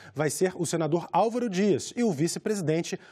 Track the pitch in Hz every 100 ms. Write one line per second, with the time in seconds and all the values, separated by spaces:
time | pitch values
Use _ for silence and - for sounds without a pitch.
0 | - 135 151 - 185 180 170 165 156 170
1 | - 170 226 233 240 180 208 139 - -
2 | 233 139 170 180 - 208 151 160 170 -
3 | -